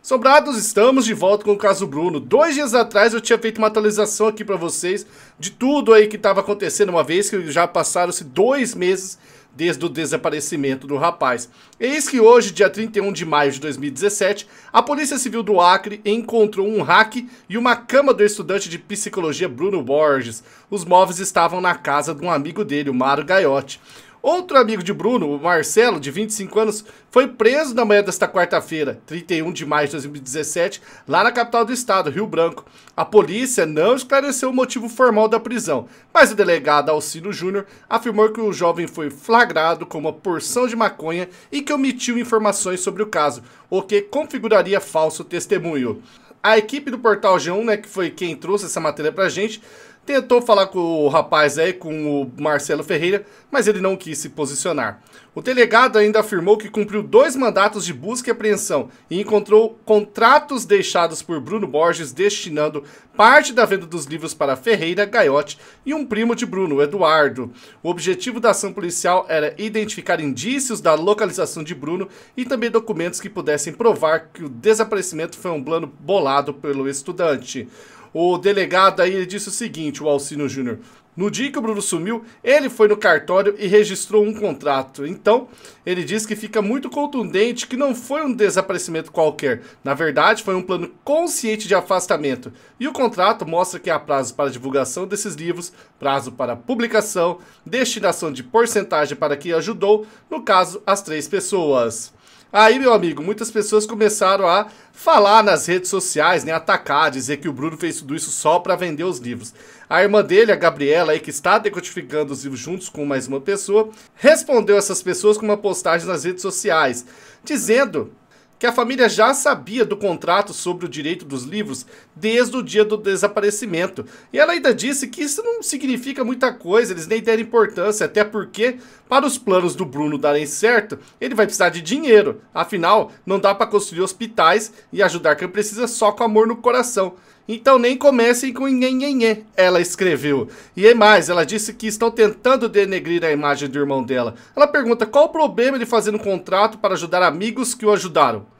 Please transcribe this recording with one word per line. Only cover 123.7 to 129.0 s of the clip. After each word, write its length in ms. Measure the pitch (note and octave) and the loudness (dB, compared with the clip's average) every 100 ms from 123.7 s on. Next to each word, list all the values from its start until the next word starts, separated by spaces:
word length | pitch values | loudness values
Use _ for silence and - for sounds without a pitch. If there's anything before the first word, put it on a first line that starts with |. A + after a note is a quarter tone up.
| E3 F#3 - - - _ | -4 -4 -6 -16 -18 _
E 60 | B3+ | 2
ela 120 | D#4 | 2
ainda 220 | E4+ C4+ | 4 0
disse 320 | A3 A#3 C#4 B3+ | 0 -2 -4 -8
que 160 | - | -8
isso 180 | C#4+ F4 | -6 -4
não 180 | A#4 A#4 | -4 -4
significa 640 | - C4+ C4+ B3 C4 C#4 | -6 -6 -4 -4 -6 -8
muita 280 | A#3 B3 B3+ | -8 -2 -2
coisa, 400 | B3+ E3+ G#3+ G#3+ | -2 0 2 2
eles 140 | F3 D#3+ | -6 -4
nem 160 | A3 | -2
deram 180 | A3 A3+ | 0 -2
importância, 680 | A3 A#3 G#3 - G3 G#3+ D#3 | 2 2 2 0 -2 0 -4
até 180 | G#3 | -2
porque, 540 | G#3 G#3+ - F#3 A#3+ B3+ - - | -4 -4 -8 -2 -2 -2 -18 -20